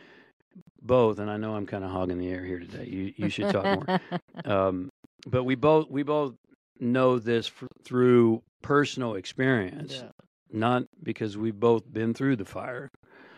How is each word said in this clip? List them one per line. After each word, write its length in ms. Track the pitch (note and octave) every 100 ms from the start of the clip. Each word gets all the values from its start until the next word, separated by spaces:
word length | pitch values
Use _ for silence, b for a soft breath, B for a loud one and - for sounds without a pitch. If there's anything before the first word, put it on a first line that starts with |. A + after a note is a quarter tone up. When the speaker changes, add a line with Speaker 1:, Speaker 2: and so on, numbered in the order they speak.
| B B B B _ - - _
Speaker 1:
both, 380 | A2 B2+ A2+ G#2
and 100 | G#2+
I 80 | G#2+
know 180 | G#2+ G#2+
I'm 100 | G2+
kinda 200 | G2+ F#2+
hogging 300 | F#2 F2+ F2+
the 100 | F2+
air 140 | F#2
here 160 | F2+ F2+
today. 260 | F2 - -
You, 280 | F#2+ F#2+ -
you 120 | G2+
should 200 | G2+ G#2
talk 140 | G2+ G3
more. 340 | G3 - F#3 -
Speaker 2:
<laughs> 400 | F3+ - - D#3
Speaker 1:
Um, 440 | G2+ F#2+ F#2 F#2 - - _ -
but 160 | B2+
we 120 | B2+ C3
both, 340 | D3 D#3 D3+
we 140 | C#3
both 300 | C#3+ D3+ C#3+ A#2 _ _ _ -
know 400 | A#2+ B2+ B2+ B2+
this 280 | A2 A#2 A2
f-, 200 | - B2+ -
through 580 | - B2 B2 B2 A#2 A2+ - _
personal 520 | - C#3+ C#3 - B2 G2+
experience, 840 | - - C3 B2+ F#2 - - C3
Speaker 2:
Yeah. 60 | A#2 - _ _ _
Speaker 1:
not 320 | A2 A2+ B2 C3 _
because 340 | - A2+ A2 G2+
we've 220 | A2+ G2+
both 320 | A#2 A#2 -
been 220 | G#2+ A2+ A#2
through 200 | C3+ B2+
the 80 | F#2+
fire. 440 | - - B2 C#3 - B B B